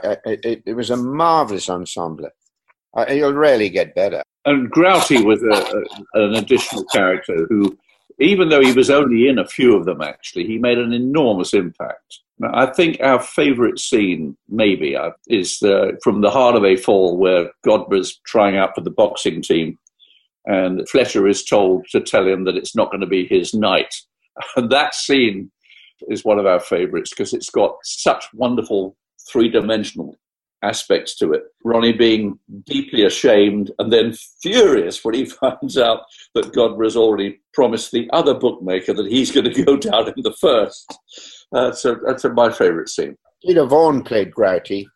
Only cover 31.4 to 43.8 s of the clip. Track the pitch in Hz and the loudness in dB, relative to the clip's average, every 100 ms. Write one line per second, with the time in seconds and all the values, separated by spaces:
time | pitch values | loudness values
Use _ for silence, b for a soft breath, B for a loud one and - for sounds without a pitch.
31.4 | - _ 113 117 117 113 117 110 101 98 | -6 _ -2 2 2 4 2 2 -2 -8
32.4 | - 101 - 139 139 - 98 - 127 104 | -16 -18 -8 -8 -4 2 2 2 4 4
33.4 | 104 104 95 - 107 113 113 113 - _ | 4 2 -4 -6 0 2 2 -4 -16 _
34.4 | 170 240 196 120 87 - 113 117 131 - | -2 4 4 4 0 -4 -4 -4 -4 -4
35.4 | 131 - 135 135 117 110 - b b 117 | -4 -4 -4 0 0 0 -6 b b -6
36.4 | - 131 113 101 110 117 110 101 98 - | -2 0 0 0 -2 2 2 2 -4 -8
37.4 | _ - 120 110 - 120 117 160 147 120 | _ 0 0 0 -6 -6 -2 0 0 0
38.4 | 120 - 90 92 98 98 101 127 120 139 | 0 -2 -4 -4 -4 -4 -2 -2 0 0
39.4 | 117 135 143 139 113 104 110 131 110 - | 0 0 2 2 2 -2 -2 -4 -8 -2
40.4 | 180 117 98 - - - _ B B B | 0 2 0 -6 -20 -20 _ B B B
41.4 | B 127 123 123 131 117 - 131 135 120 | B -2 -2 -2 -4 -2 -4 -4 -2 2
42.4 | 117 - 90 82 76 - 71 - _ _ | 0 2 0 0 -6 -8 -8 -10 _ _
43.4 | 180 175 131 143 | 0 2 4 4